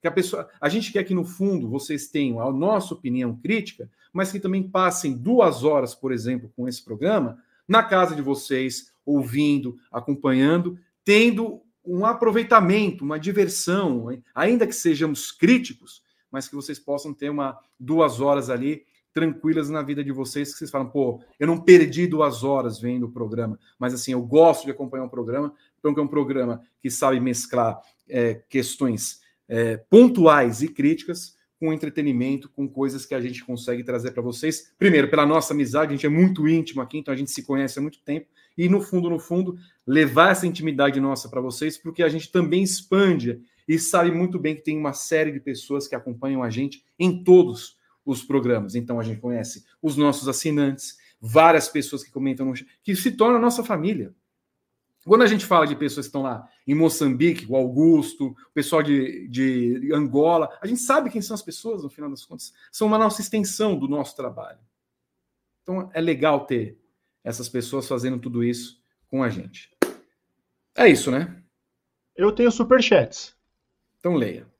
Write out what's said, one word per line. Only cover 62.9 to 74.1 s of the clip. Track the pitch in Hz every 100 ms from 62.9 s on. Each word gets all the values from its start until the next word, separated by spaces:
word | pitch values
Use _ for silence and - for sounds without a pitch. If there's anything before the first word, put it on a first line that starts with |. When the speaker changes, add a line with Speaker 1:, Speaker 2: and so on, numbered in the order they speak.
| 214
Speaker 1:
nossa | 220 214
extensão | 202 220 196 - 214 165
do | 135
nosso | 147 135 -
trabalho. | 127 110 104 - _ _ _ _ _ _ _ _ _ _
Então, | - 185 185
é | 165
legal | 165 143 151 143 143
ter | 123 104 - _ _ _ _
essas | - 117 123
pessoas | 127 120 139 123
fazendo | 127 123 127
tudo | 123 120
isso | 120 120 - - _ _ _
com | 135
a | 127
gente. | 92 - - - _ - - _ _ _ _ _ _ _ -
É | 240
isso, | 143 -
né? | 131 175 - _ _ _ _ _ _ _ -
Speaker 2:
Eu | 196
tenho | 214 240
superchats. | 226 233 254 247 190 113 - - _ _ _ _ _ _ _
Speaker 1:
Então, | 175